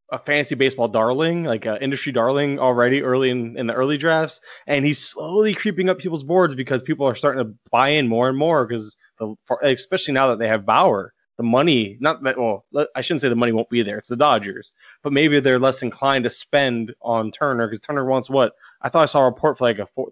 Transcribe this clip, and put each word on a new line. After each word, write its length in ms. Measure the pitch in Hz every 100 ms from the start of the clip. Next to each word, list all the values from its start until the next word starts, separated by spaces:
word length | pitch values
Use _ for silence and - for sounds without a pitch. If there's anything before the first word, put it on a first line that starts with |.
| -
a 80 | 131
fantasy 360 | - 147 143 131
baseball 320 | 135 135 127
darling, 560 | 110 113 131 165 175
like, 220 | 160 113 113
a 180 | 107
industry 280 | 139 139 147
darling 460 | 123 117 139 143 139
already 420 | 127 120 123 139
early 280 | 131 127 131
in, 280 | 123 117 120
in 100 | 117
the 60 |
early 240 | 117 135 147
drafts, 420 | 165 160 156 - - - -
and 180 | 143 143
he's 140 | 143
slowly 540 | - - 151 196 214
creeping 360 | 185 214 185 185
up 80 | 180
people's 260 | 180 160
boards 320 | 135 180 170 131
because 260 | 127 131
people 240 | 131 147 139
are 100 | 110
starting 280 | 147 131
to 100 | 110 98 _
buy 180 | 120 135
in 180 | 151 123
more 220 | 113 131
and 80 | 135
more 280 | 160 156 117
'cause 280 | 120 107 - _ -
the, 180 | 110 107 -
for, 140 | 127
especially 500 | 143 123 - 185 -
now 140 | 135 135
that 120 | 110
they 80 | 113
have 180 | 110 101
Bauer, 480 | 120 180 101 92 _ _ -
the 60 |
money, 540 | 117 120 170 131 101 113
not 200 | 143 151
that, 140 | 135 127
well, 280 | 117 98 _
le-, 140 | 143 151 135
I 60 |
shouldn't 200 | - 165
say 80 | 135
the 60 | 117
money 180 | 120
won't 160 | 110 117
be 120 | 120
there. 160 | 101 104
It's 120 | -
the 80 | 120
Dodgers, 560 | 147 117 101 - - _ - -
but 100 | 147
maybe 260 | 139 156 147
they're 180 | 131 127
less 240 | 131 131
inclined 440 | 120 - 135 135 120
to 40 |
spend 640 | - - 143 135 117 110 -
on 300 | 117 113 110
Turner 380 | - 147 123 110
'cause 100 | 107
Turner 240 | - 143 131
wants 240 | 131 113
what? 240 | 135 113 - - _
I 80 | 131
thought 140 | 165
I 20 | 147
saw 160 | 147
a 40 | 131
report 320 | 117 156 127
for, 60 | 120
like, 140 | 104
a 60 | 98
four, 240 | - 123